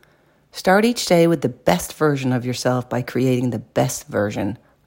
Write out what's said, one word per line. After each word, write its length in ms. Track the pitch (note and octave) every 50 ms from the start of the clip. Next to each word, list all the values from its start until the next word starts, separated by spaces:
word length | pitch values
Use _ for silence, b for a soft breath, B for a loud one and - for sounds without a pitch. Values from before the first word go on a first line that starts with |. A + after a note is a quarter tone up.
| b b b b b b b b b b
Start 320 | - - - F#3+ F#3 G3+ G#3+
each 220 | A#3+ A#3+ - -
day 200 | - F#3 E3+ E3+
with 160 | E3+ E3 D3
the 60 | - A#2
best 440 | B2 - _ - F3 F3 - - -
version 380 | - D#3 D3+ C#3+ C3+ C3 C3
of 140 | B2+ B2 A#2+
yourself 420 | B2+ B2 - - B2+ B2+ B2+ A#2+ -
by 140 | A#2 A#2+
creating 480 | B2 - - B2 B2+ C3 B2+ B2 C3 B2
the 80 | A2+ G#2+
best 500 | - - _ B2+ C3 C3+ - - - -
version 500 | - G2+ G#2 G#2 - B2 G2 G#2 A2 - b b b b b